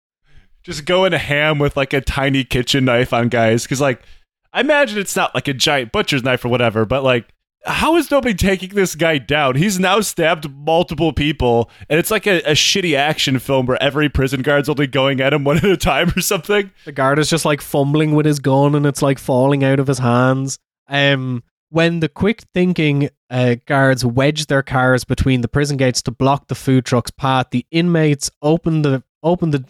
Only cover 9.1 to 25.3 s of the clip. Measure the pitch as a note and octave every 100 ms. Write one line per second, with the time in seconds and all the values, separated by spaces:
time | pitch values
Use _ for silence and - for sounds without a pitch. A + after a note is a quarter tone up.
9.1 | D#3 A#2 C#3+ C#3+ B2+ G3 F#3 F#3 G3+ G#3
10.1 | - D#3+ F3 D3+ C#3 D3 D#3+ F3 D3 E3
11.1 | D3 D3 D3 B2+ A#2 A2+ - - D3+ F3
12.1 | G#3+ G#3 F3+ D3 D3 - G3+ F3+ C#3 C#3+
13.1 | D#3 - C3 - C3+ B2+ B2+ C#3 C3+ D3+
14.1 | - B2+ C3 C3 C#3+ C#3+ D3 C#3+ C3+ C3+
15.1 | C3 C3+ D3 C#3 D#3 F3+ F3+ F3+ C#3+ F3
16.1 | - E3+ - - G#3 G3 _ - C#3+ C3+
17.1 | C#3+ D3+ E3 D#3 D3+ - D3+ C#3 D3+ D#3
18.1 | D3+ D3+ D3 C3+ C3+ C#3+ D3 C#3+ C#3 C#3+
19.1 | C#3 - B2+ C3+ C#3+ C3+ C3+ C3+ C3 B2
20.1 | A#2+ B2+ C3 C3+ - _ _ - C#3 C#3
21.1 | C#3 B2+ B2 - _ _ D#3 E3 E3+ D#3
22.1 | - F#3+ A3+ - F#3 F3+ F3 D3+ C#3+ C#3+
23.1 | _ - B2+ B2 A#2+ - C#3 C3+ B2+ A#2+
24.1 | A#2 C#3 D#3 D3+ C#3 C3+ C3 C3 B2+ -
25.1 | C3 -